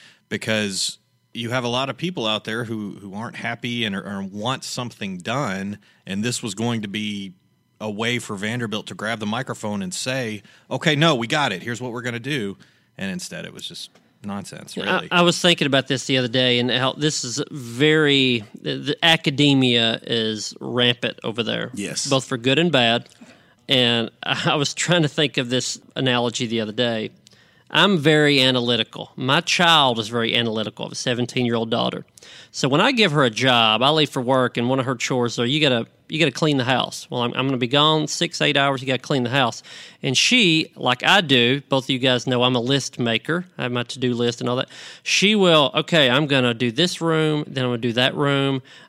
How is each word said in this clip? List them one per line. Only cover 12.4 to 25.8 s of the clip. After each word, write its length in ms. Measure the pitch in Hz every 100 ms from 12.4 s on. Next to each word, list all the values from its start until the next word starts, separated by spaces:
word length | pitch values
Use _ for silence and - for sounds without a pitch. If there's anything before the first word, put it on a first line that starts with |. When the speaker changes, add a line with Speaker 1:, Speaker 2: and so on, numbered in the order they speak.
| 101 95 - _ _ -
Speaker 1:
And 120 | 98
instead 320 | 90 - 85
it 80 | 85
was 120 | - -
just 220 | - - _ _ _
nonsense, 520 | 101 101 92 78 - -
Speaker 2:
Yeah, 140 | -
I, 40 | 185
Speaker 1:
really. 120 | -
Speaker 2:
I 100 | 175
was 160 | 175 165
thinking 280 | 180 160 143
about 180 | 135 127
this 200 | 131 -
the 120 | 131
other 80 | 123
day, 320 | 127 127 120
and 100 | 120
how 220 | 123 131
this 280 | - 151 -
is 180 | 123 117 -
very, 880 | 151 117 117 151 156 147 139 131 120 104 -
the, 180 | 156 135
the 260 | 135 -
academia 960 | 170 160 160 135 147 135 127 120 113 113
is 500 | - 117 110 107 - -
rampant 600 | 135 123 120 120 127 -
over 220 | 123 110
there. 260 | 110 113 113
Speaker 3:
Yes. 340 | 101 98 - 139
Speaker 2:
Both 160 | 135
for 120 | - 127
good 220 | 123 139
and 140 | 170
bad. 360 | 139 117 120 - _ - - _ _ -
And 420 | 131 120 117 113 -
<laughs> 60 |
I 320 | - 135 170 147
was 180 | 139
trying 280 | - - 175
to 60 | 151
think 280 | - 147 -
of 100 | 120
this 300 | 127 - -